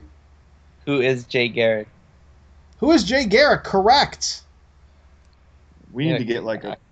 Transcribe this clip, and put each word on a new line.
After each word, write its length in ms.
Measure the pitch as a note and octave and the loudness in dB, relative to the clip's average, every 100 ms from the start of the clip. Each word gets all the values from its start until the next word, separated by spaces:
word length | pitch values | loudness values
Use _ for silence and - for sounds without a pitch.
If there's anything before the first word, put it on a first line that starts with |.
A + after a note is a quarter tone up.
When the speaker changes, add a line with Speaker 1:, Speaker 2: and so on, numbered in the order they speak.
| - - _ _ _ _ _ _ - | -6 -20 _ _ _ _ _ _ -4
Speaker 1:
Who 160 | C#3+ | 0
is 240 | B2+ B2+ B2 | 0 -2 -4
Jay 240 | B2+ A#2+ | -2 -2
Garrick? 380 | A#2 A2+ A2 G#2+ - _ _ - - - - - - | 0 0 0 -6 -18 _ _ -20 -20 -20 -20 -20 -4
Speaker 2:
Who 120 | C4+ | 2
is 120 | E4 | 2
Jay 220 | F#3 C4+ A#3 | 2 -2 2
Garrick? 380 | G#3+ C#4+ F3+ | 4 4 2
Correct. 800 | - G3 G3+ C#4 A3 - - - - _ _ _ _ _ _ _ _ _ _ _ _ - - | -2 0 4 4 2 -4 -10 -10 -16 _ _ _ _ _ _ _ _ _ _ _ _ -20 -16
Speaker 3:
We 140 | A#2+ D#3 | -6 -2
need 60 | |
Speaker 1:
Yeah. 40 | A#2+ | -2
Speaker 3:
to 40 | |
get, 200 | A2+ A#2 | -4 -6
like, 200 | A2 G#2 | -6 -8
a, 140 | G2+ G#2+ _ | -10 -14 _